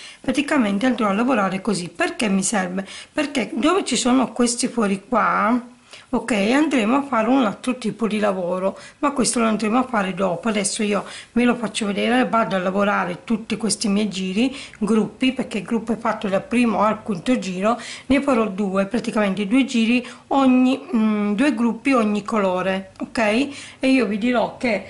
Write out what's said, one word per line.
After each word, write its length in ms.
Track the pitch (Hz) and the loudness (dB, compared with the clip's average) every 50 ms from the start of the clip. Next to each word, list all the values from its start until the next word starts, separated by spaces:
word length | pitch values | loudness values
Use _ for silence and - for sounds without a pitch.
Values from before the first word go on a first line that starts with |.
| - - - - | -18 -20 -20 -10
Praticamente 640 | - - 247 262 269 294 320 285 226 202 202 202 247 | -4 -2 0 0 0 2 2 2 2 2 2 2 2
andrò 220 | 262 240 - 226 | 2 2 2 2
a 60 | 202 190 | 0 2
lavorare 480 | 208 240 254 269 214 196 190 185 190 | 2 2 2 2 2 2 0 0 -2
così. 280 | - 233 196 170 180 160 | -2 -2 -2 -2 -2 -6
Perché 400 | - - 339 359 349 - 247 208 | -4 -2 -2 -2 0 0 0 2
mi 140 | 196 190 185 | 2 2 0
serve? 420 | - 233 196 185 180 180 190 190 - - - - - - | 0 0 0 -2 -2 -4 -6 -6 -8 -10 -18 -18 -10 -4
Perché 400 | 302 302 285 - 262 208 - - | -4 -2 -2 -2 -2 -4 -2 -2
dove 300 | 240 220 311 359 392 - | 0 2 2 2 2 0
ci 100 | - 247 | 0 -2
sono 380 | 196 - 254 247 262 240 - - | 0 2 4 4 4 2 0 0
questi 340 | - 240 240 240 - - | 0 0 0 0 0 -4
fori 380 | - - 240 220 196 196 196 - - | -4 0 0 0 0 0 -2 -4 -2
qua, 480 | - 214 190 175 175 185 202 214 247 240 240 - - _ _ - - - - - | 0 2 2 2 2 2 2 2 2 0 0 -4 -18 _ _ -20 -20 -20 -10 -4
ok, 220 | - 226 226 - | -4 -2 -2 0
andremo 680 | 247 202 196 214 254 285 311 302 294 254 208 208 254 285 | 0 0 2 2 4 4 2 2 2 2 2 2 2 0
a 40 | 277 | 0
fare 260 | 277 247 226 220 226 | 0 0 0 2 2
un 160 | 262 277 254 | 2 2 2
altro 340 | 202 190 - - 254 247 254 | 2 -2 -4 -4 -4 -4 -4
tipo 280 | - 214 - - 226 | -4 -6 -4 -2 -2
di 140 | 208 202 214 | -2 0 0
lavoro, 580 | 208 208 190 190 180 170 185 185 185 196 - - - - - - | 0 0 0 -2 -2 -4 -2 -2 -2 -2 -4 -6 -12 -20 -10 -4
ma 100 | 302 285 | -2 -2
questo 300 | 277 277 220 196 - 247 | 0 0 0 0 2 0
lo 60 | 226 | 2
andremo 320 | 220 214 208 220 208 220 262 | 2 0 0 0 0 0 0
a 40 | 247 | 0
fare 320 | 254 247 214 190 190 180 | 0 0 -2 -2 -2 -2
dopo. 340 | 170 196 185 175 165 - 233 | -2 -2 -2 -2 -2 -2 -2
Adesso 360 | 208 208 196 202 - - 214 | -2 -2 -2 -2 -2 -2 -2
io 200 | 208 202 190 - - - - - - - | 0 0 -2 -4 -6 -12 -18 -12 -4 0
ve 100 | 233 240 | 2 2
lo 140 | 240 233 | 2 2
faccio 280 | 240 233 202 - - 220 | 0 -2 -6 -6 -4 -4
vedere, 440 | 202 202 202 208 226 240 254 247 190 | -2 -2 -2 0 2 2 2 2 2
vado 260 | 202 226 226 - 190 | 2 0 0 2 0
a 60 | 190 | -2
lavorare 640 | 180 190 185 202 202 202 202 196 190 180 180 - - | 0 0 0 2 2 2 2 0 -2 -4 -6 -8 -6
tutti 320 | - 233 208 226 - 220 | -4 -4 -4 -2 -4 -6
questi 320 | 208 220 202 - - - 202 | -4 -2 -2 -2 -2 -2 0
miei 200 | 196 202 220 202 | 0 0 0 -2
giri, 460 | 175 190 190 185 185 208 247 269 262 - - - - - | -2 -4 -4 -2 0 0 0 0 -2 -6 -14 -14 -10 -4
gruppi, 540 | 220 214 226 220 196 - - - 262 262 254 | 0 2 2 2 2 0 -2 -2 0 0 0
perché 260 | - 233 - - 208 | 0 -4 -6 -6 -8
il 60 | 170 | -4
gruppo 280 | - 240 220 226 - 226 | -2 -4 -4 -2 -2 -4
è 40 | |
fatto 320 | 220 - 226 214 220 - 196 | -2 -2 -2 -2 -2 -2 -2
dal 160 | 190 196 190 | -2 -2 -2
primo 380 | - 233 240 247 233 202 185 202 | 0 0 2 2 2 2 2 2
al 200 | 220 214 214 - | 2 0 -2 -4
quinto 340 | - 202 170 - 247 254 214 | -6 -6 -4 0 0 0 0
giro, 360 | 185 190 180 185 190 220 240 226 - - - - - | 0 -4 -4 -2 0 0 0 -2 -4 -12 -14 -8 -2
ne 160 | - 262 285 277 | 0 0 2 2
farò 240 | 285 262 226 220 | 2 2 2 2
due, 400 | 208 185 185 214 190 185 196 196 | 0 -2 -2 -2 -2 0 0 -2
praticamente 640 | 196 - 226 - 233 196 226 208 196 190 202 208 190 | 0 -2 -4 -4 -2 0 0 0 0 0 -2 -2 2
due 160 | 233 269 262 | 2 2 2
giri 420 | 262 - 233 226 214 247 247 233 - - - - - | 2 2 2 2 2 2 0 0 -4 -12 -14 -6 -2
ogni, 520 | - 269 269 262 254 254 254 254 269 - - - - | 2 4 4 6 6 6 4 4 2 0 -2 -2 0
mm, 400 | 226 220 220 214 208 208 208 208 | 2 2 2 2 0 0 0 0
due 200 | 196 269 302 240 | 2 2 2 2
gruppi 360 | 220 240 233 214 220 - 277 269 | 2 0 0 0 -2 0 2 2
ogni 300 | 240 220 214 208 208 202 | 2 2 2 0 -2 -2
colore, 680 | - 233 214 190 190 180 180 180 190 190 190 190 - - - | -2 -2 0 0 0 0 0 -2 -2 -2 -4 -4 -8 -12 -12
ok? 180 | 294 - - 247 220 208 214 240 285 285 - - - - - - | -12 -8 -4 -2 0 2 2 0 0 -2 -6 -12 -16 -18 -10 -2
E 80 | - 262 | 2 2
io 180 | 262 262 226 | 4 4 2
vi 120 | 196 208 202 | 0 -2 -2
dirò 380 | 214 247 247 226 196 175 - | 0 0 0 0 0 -2 -4
che 280 | - - 240 220 - - - | -4 -2 -2 -2 -2 -4 -8